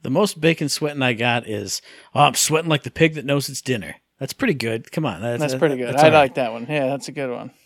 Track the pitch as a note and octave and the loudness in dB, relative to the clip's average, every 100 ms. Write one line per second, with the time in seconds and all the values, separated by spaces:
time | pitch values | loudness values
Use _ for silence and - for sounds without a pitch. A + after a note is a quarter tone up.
0 | - C#3 G3+ D#3+ D#3 D#3+ D3 - D3+ D3 | -2 2 0 2 0 0 -2 -2 -4 0
1 | B2+ A2 A#2+ A#2 A2+ G#2 G2 - - - | 0 0 0 0 -2 -6 -6 -8 -10 -20
2 | - - C#3+ B2 - D#3 E3+ D3 C3 - | -6 2 4 4 0 0 2 -2 -2 2
3 | D#3+ D#3 C3+ C#3+ C3+ C3+ - A#2+ D2+ - | 2 2 -2 -2 -2 -6 -4 -4 -6 -14
4 | _ _ - - C4 C#3+ A2+ A2+ - - | _ _ -12 -2 -2 0 -2 -4 -4 -4
5 | D3+ F2+ A#2 A#2+ D3+ C3 D#3 C3 A#2+ C3 | -4 -2 -4 -2 0 2 2 2 0 4
6 | D#3 D#3 C#3 C3+ A#2+ A2+ A#2+ C#3+ C3 C#3 | 6 8 4 2 -4 -6 -6 -2 -2 -2
7 | - D3 C3 A#2+ - - | -6 -8 -8 -8 -12 -18